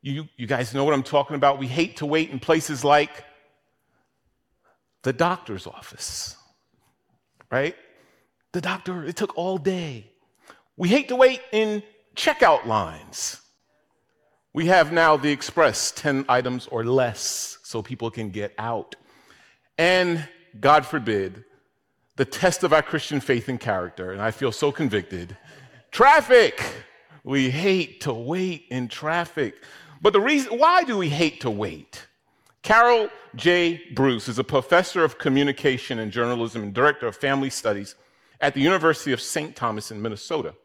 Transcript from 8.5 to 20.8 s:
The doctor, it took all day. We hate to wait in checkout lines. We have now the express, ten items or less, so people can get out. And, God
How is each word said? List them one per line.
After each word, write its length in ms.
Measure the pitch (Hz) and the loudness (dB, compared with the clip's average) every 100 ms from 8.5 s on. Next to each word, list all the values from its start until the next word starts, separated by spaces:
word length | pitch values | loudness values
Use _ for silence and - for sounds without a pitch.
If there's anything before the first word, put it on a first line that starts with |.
The 80 | 180 | -8
doctor, 440 | 175 190 - 180 | -6 -8 -8 -10
it 120 | 147 170 | -10 -6
took 200 | 208 - | -6 -4
all 220 | 175 190 | -4 -4
day. 540 | 147 185 165 120 98 _ _ _ _ - _ - | -4 -4 -8 -12 -18 _ _ _ _ -20 _ -6
We 120 | 180 | 2
hate 200 | 254 277 | 2 2
to 80 | 247 | 4
wait 240 | 262 254 - | 4 4 -4
in 320 | 214 220 208 208 _ _ | 0 0 -2 -8 _ _
checkout 520 | - - 294 220 143 117 | -4 -2 4 4 4 2
lines. 760 | 110 87 80 - - - - _ _ _ _ _ _ _ _ _ _ _ | -2 -2 -10 -18 -10 -10 -10 _ _ _ _ _ _ _ _ _ _ _
We 120 | 143 165 | -6 4
have 260 | 185 151 | 4 4
now 240 | 165 165 151 | 4 6 4
the 160 | 143 | 2
express, 580 | 143 - - 151 107 - | -2 -4 2 2 2 -6
ten 340 | - 151 135 135 | -4 -2 -2 2
items 400 | 127 123 123 - | 0 0 -6 -8
or 160 | 120 | -6
less, 760 | 113 131 123 107 - - - - | 0 2 0 -2 -8 -8 -10 -14
so 180 | - 117 | -12 -10
people 300 | 104 127 117 | -10 -8 -8
can 180 | 117 107 | -8 -10
get 240 | 95 101 - | -8 -10 -8
out. 360 | 113 117 - - _ _ _ _ _ _ _ - | -8 -8 -8 -18 _ _ _ _ _ _ _ 0
And, 520 | 165 185 180 170 147 - _ 110 | 2 2 2 -2 -6 -18 _ -2
God 240 | 135 151 | 4 4